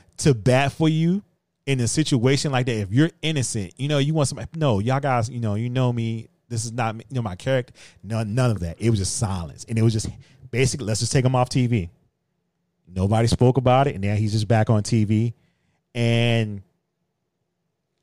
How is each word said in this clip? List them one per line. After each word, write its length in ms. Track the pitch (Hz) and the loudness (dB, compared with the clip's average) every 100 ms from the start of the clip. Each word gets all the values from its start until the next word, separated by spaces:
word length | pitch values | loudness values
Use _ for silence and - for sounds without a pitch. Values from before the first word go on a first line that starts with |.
| _ - | _ -2
to 180 | - | 2
bat 380 | 120 113 127 139 | 2 4 4 2
for 160 | - 160 | 0 0
you 340 | 156 165 190 - _ _ _ - | 2 2 0 -4 _ _ _ -4
in 120 | 135 | -2
a 80 | 117 | 0
situation 640 | - 151 131 123 139 156 | 0 0 2 2 2 0
like 160 | 131 123 | -2 -2
that. 80 | |
If 160 | 110 98 | -2 -2
you're 200 | 117 165 - | 2 2 0
innocent, 540 | 156 151 123 113 92 - | -4 -2 -2 -4 -8 -6
you 100 | 139 | -2
know, 120 | 147 | 0
you 140 | 143 | 0
want 160 | 156 139 | 0 0
somebody, 200 | 135 107 160 | -2 -10 -4
"No, 240 | 147 101 | 0 0
y'all 180 | 110 135 | 0 0
guys, 320 | 139 120 117 | 0 0 -2
you 80 | 120 | -4
know, 160 | 113 | -4
you 160 | 104 120 | -4 -4
know 220 | 127 123 | 0 0
me. 340 | 120 113 113 - _ - | 0 -4 -6 -10 _ -10
This 160 | 117 | -8
is 80 | 117 | -6
not 240 | 120 113 110 | -4 -4 -6
me, 80 | - | -8
you 40 | |
know, 80 | 131 | -6
my 140 | 113 92 | -6 -6
character." 380 | 131 131 123 - - _ | -2 -2 -2 -14 -20 _
None, 320 | 98 113 110 | -8 -4 -2
none 160 | 117 127 | 0 0
of 80 | 98 | 0
that. 180 | 85 82 | -4 -4
It 100 | 110 | 0
was 80 | 107 | 0
just 200 | 92 - | 0 -4
silence. 460 | 101 95 80 - - | -4 -4 -8 -12 -6
And 100 | 113 | 0
it 40 | |
was 100 | 110 | 2
just 160 | 107 - - - _ - | 2 -4 -10 -20 _ -8
basically, 360 | 117 131 147 104 | 0 0 0 -4
"Let's 120 | 110 | -2
just 140 | 120 | 0
take 120 | 143 | 0
him 120 | 127 131 | 2 2
off 120 | 123 | 0
T 200 | 139 123 | 0 0
V." 200 | 117 85 _ _ _ _ _ _ _ _ _ _ | 0 -2 _ _ _ _ _ _ _ _ _ _
Nobody 400 | 92 98 110 117 | -2 0 2 2
spoke 280 | - 123 127 | 4 4 4
about 300 | 123 131 139 | 4 4 2
it. 80 | |
And 80 | 95 | 0
now 140 | 98 104 | -2 0
he's 160 | 107 | 0
just 160 | 110 101 | -2 2
back 200 | 113 110 | 2 4
on 140 | 110 | 2
T 220 | 98 117 | 2 0
V. 280 | 101 107 117 - _ _ _ _ _ | 2 2 0 -4 _ _ _ _ _
And 680 | 120 117 117 117 117 110 101 - _ _ _ _ _ _ _ _ _ _ _ _ _ | -2 0 2 2 2 -2 -6 -14 _ _ _ _ _ _ _ _ _ _ _ _ _